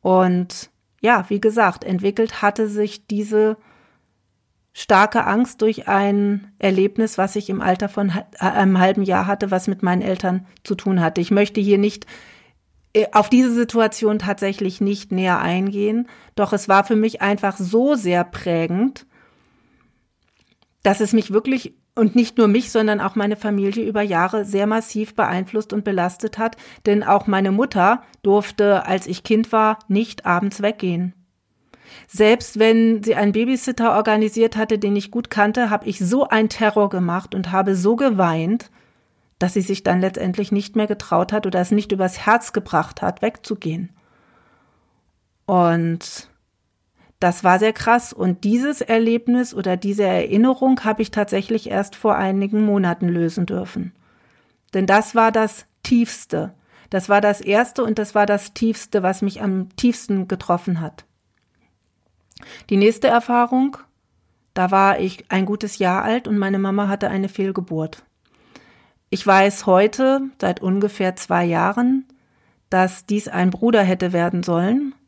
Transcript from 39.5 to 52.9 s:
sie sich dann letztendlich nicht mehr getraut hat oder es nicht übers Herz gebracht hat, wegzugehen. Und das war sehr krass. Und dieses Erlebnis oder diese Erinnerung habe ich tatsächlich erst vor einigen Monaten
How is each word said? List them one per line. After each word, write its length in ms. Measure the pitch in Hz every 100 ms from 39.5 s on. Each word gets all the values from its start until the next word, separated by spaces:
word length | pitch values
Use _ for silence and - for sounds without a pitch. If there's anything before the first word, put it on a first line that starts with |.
sie 80 | 196
sich 220 | 185 196
dann 180 | - 180
letztendlich 500 | 190 185 185 185 196
nicht 240 | 202 202 226
mehr 120 | 214
getraut 460 | 202 - 170 185
hat 140 | 214 190
oder 120 | 185
es 120 | 180
nicht 200 | 208 208
übers 340 | 190 185 - -
Herz 280 | 233 -
gebracht 480 | 214 190 165 - -
hat, 200 | 180 180
wegzugehen. 680 | 220 - - 208 165 165 175 _ _ _ _ _ _ _ _ _ _ _ _ _ _ _ -
Und 840 | 185 175 170 165 165 - - - _ _ _ _ _ _ _ _ _
das 240 | 180 180
war 160 | 185 185
sehr 140 | 220
krass. 400 | 220 226 240 -
Und 300 | - 185 180
dieses 380 | 202 240 277 285
Erlebnis 720 | - 226 226 233 233 247 240
oder 240 | - 190 180
diese 260 | 196 202
Erinnerung 800 | 196 180 - 202 254 262 262 262
habe 180 | 220 220
ich 100 | 214
tatsächlich 580 | 220 208 196 196 226 -
erst 260 | 196 202 -
vor 200 | 220 -
einigen 500 | 190 196 202 214 214
Monaten 420 | 202 185